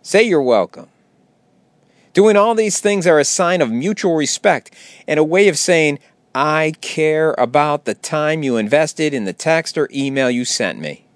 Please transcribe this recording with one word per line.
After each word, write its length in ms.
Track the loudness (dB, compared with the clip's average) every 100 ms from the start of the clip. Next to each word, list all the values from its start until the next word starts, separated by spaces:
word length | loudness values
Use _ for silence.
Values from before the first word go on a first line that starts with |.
Say 220 | 2 2
"You're 180 | 4 2
welcome." 480 | 2 2 0 -6 -20 _ _ _ _ _ _ _ _ _ _ _ _
Doing 220 | 2 4 4
all 180 | 2
these 260 | 0 -2 -2
things 260 | -2 0 4
are 120 | 4
a 60 |
sign 360 | 2 0 0 0
of 100 | 0
mutual 440 | -2 -4 -2 -2
respect 600 | 0 -2 -2 0 0 -4 _ -20 -18 -4
and 140 | 0
a 40 |
way 240 | 2 4 2
of 100 | 2
saying, 400 | 0 2 2 -2 _ _ _
"I 380 | -2 0 0 -2 -4
care 540 | -10 -2 0 2 0 0
about 480 | 0 2 0 -2
the 100 | -4
time 480 | -8 -6 -4 -2 -2
you 140 | -2 -2
invested 560 | 0 0 0 -2 -4
in 120 | -2
the 100 | -6
text 420 | -6 -2 -2 -2 -4
or 140 | -4
email 380 | -4 -4 -2 -2
you 160 | -2 -4
sent 320 | -4 -4 -6
me." 260 | -10 -12 _